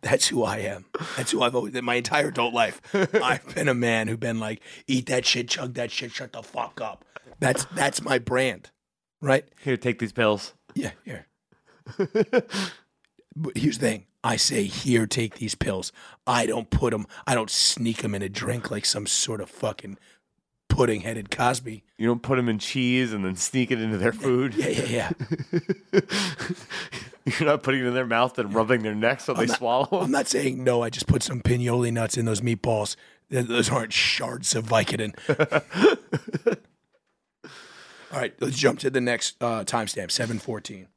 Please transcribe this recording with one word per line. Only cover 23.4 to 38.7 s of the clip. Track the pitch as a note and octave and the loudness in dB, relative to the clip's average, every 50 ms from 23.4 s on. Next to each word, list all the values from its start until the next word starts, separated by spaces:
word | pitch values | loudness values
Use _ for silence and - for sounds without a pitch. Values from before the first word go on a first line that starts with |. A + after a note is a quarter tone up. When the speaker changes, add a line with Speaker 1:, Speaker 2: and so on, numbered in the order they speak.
| - - - C3 B2 - | -4 -2 0 0 0 2
Speaker 2:
it | B2+ A#2 | 0 0
into | A2 A2 G#2+ G2 | 0 0 0 2
their | F#2 A2+ | 2 0
food? | A2+ - - C3+ B2 B2 C3 C3+ G#2+ | 0 0 0 2 2 2 2 0 0
Speaker 1:
Yeah, | D#4+ - - | 0 0 0
yeah, | - - - - A2+ A#2 - - E3 - C3+ - E3 - C#3 - - E3+ - - F#3+ - - _ | 0 0 -2 0 0 -2 -2 -2 -4 -6 -4 -6 -4 -6 -4 -2 -2 -4 -2 -2 -6 -6 -6 _
yeah. | - G3 | 2 2
Speaker 2:
<laughs> | - - - G#3 G3+ F#3 D3+ - - - F3+ - - - - - - - - - - - - - _ | 2 2 -2 -2 -2 -2 -4 -8 -8 -8 -8 -10 -10 -12 -10 -10 -10 -10 -12 -14 -14 -14 -20 -6 _
<laughs> | C#3 - - | -4 0 2
You're | E3 D3+ | 4 4
not | D3+ D3 | 4 4
putting | - C#3 C3+ C3+ | 2 0 0 2
it | B2+ | 2
in | B2 A#2+ | 0 0
their | B2+ B2+ | 0 0
mouth | A#2 A2+ A#2 B2 B2+ - - | 2 2 2 2 2 2 -2
and | A2 G#2 G2+ | -4 0 2
rubbing | A2+ A2+ A2 B2+ A#2+ | 2 4 4 4 2
their | G#2+ G#2+ G#2+ | 2 -2 -2
necks | G#2 A2 A#2 C3+ - - | 2 2 2 2 2 -2
so | - | -2
Speaker 1:
I'm | B2+ - | 0 0
Speaker 2:
they | A#2 | 2
Speaker 1:
not, | B2 - - | 0 0 0
Speaker 2:
swallow | B2+ A#2 A#2+ B2+ C#3+ - | 2 2 2 2 2 2
'em? | - F#3 - | 0 0 0
Speaker 1:
I'm | B3 | 2
not | C3+ C#3 - - | 0 0 0 0
saying | - - C#3+ C3+ B2+ B2+ | 0 0 0 0 -2 2
no, | B2+ B2+ B2 A#2+ | 2 2 2 2
I | A#2+ A#2 | 0 0
just | B2+ - - | -4 -6 -6
put | - - C3 | -4 -4 -4
some | - - C3+ B2 | -4 -4 -6 -2
pinoli | - - B2 A#2+ B2 A#2+ A#2 B2 B2 A#2+ | 0 2 2 2 2 2 2 2 2 0
nuts | A#2 A#2 A2+ A2 - B2 | 0 0 -2 -2 -2 -2
in | A#2 | 0
those | A2+ A2 G2 | 0 0 0
meatballs. | A#2 A#2+ A#2 G2+ - B2 A#2 G#2+ G#2 - - - - - - _ _ _ | 0 -2 -2 0 0 0 0 0 0 -4 -6 -10 -14 -20 -20 _ _ _
Th-, | C#3+ B2+ B2 | -2 -2 -2
those | A2+ A#2 B2 A#2+ - | 2 2 2 2 4
aren't | B2+ C3 A2+ A2+ - | 2 0 -2 0 0
shards | - - - - - B2 A#2+ B2+ B2+ F3+ - - | 2 2 2 2 0 -2 -6 -6 -4 -2 0 0
of | A2+ A2 | 0 0
Vicodin. | A2 A#2 A2+ G#2+ - C3 A#2 A2 G#2+ - - - - | 4 4 4 4 4 0 -2 -2 -4 -6 -8 -2 -2
<laughs> | D3 - D#3 - - D3+ - - - F3 G#3+ G#4+ F4+ - - - - D#3 - - - F3 - A#3 A3 - _ _ _ _ _ _ _ _ _ _ _ _ _ _ _ _ - - - - - - - - - - - - - - | 2 2 2 2 2 0 0 0 0 6 6 6 6 6 -4 -4 -4 -4 -4 -4 -6 0 0 0 0 0 _ _ _ _ _ _ _ _ _ _ _ _ _ _ _ _ -20 -20 -20 -20 -20 -20 -20 -20 -20 -20 -20 -20 -18 -10
All | E3 C#3 | -4 -4
right, | B2+ A2+ - - | -4 -4 -2 -2
let's | B2 G#2+ C3+ A#2+ | -2 -2 0 2
jump | C#3+ B2+ | 2 2